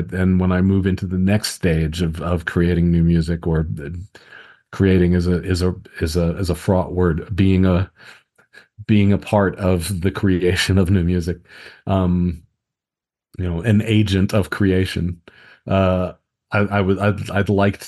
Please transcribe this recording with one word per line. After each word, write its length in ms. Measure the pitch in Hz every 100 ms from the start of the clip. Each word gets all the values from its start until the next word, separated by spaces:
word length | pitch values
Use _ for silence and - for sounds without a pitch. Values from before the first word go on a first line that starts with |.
| 87
and 280 | 92 92 92
when 100 | 92
I 120 | 90
move 240 | 95 98 95
into 200 | 92 95
the 120 | 92
next 320 | 95 104 -
stage 500 | - 92 80 80 80
of, 220 | 87 80
of 240 | 76 90 82
creating 440 | - 87 87 87
new 120 | 85
music, 440 | 82 85 82 85 85
or, 200 | 80 80 101
uh, 80 | 71 87 98 - - - - _ _
creating 420 | - 98 92 87
is 140 | 90 87
a, 160 | 90
is 180 | 90 90
a, 140 | 90 90 - -
is 160 | 82 82
a, 180 | 85 82
is 100 | 92
a 60 |
fraught 380 | 87 - 92 82
word, 360 | 87 90 82 - 95
being 300 | 95 95 92
a, 240 | 87 95 _ - - _ _ _ - - - 104
being 260 | 107 98
a 60 | 98
part 360 | - 104 98 -
of 440 | 95 92 82 95
the 100 | 90
creation 680 | 95 101 90 87 90 - 95
of 120 | 87
new 140 | 98
music, 360 | 85 90 85 85 - - - - -
um, 560 | 95 90 90 87 82 - _ _ _ _ _ _ _ _ -
you 80 |
know, 160 | 92 82
an 220 | 113 104
agent 500 | 113 110 104 95 95
of 160 | 107 92
creation. 720 | - 101 92 95 - 85 87 - - - - -
Uh, 460 | 98 95 92 90 78 _ _ _
I, 80 | 107
I 220 | 101 101
would, 160 | 95 95
I'd, 320 | 101 95 98
I'd 180 | 101 101
like 320 | 98 101 98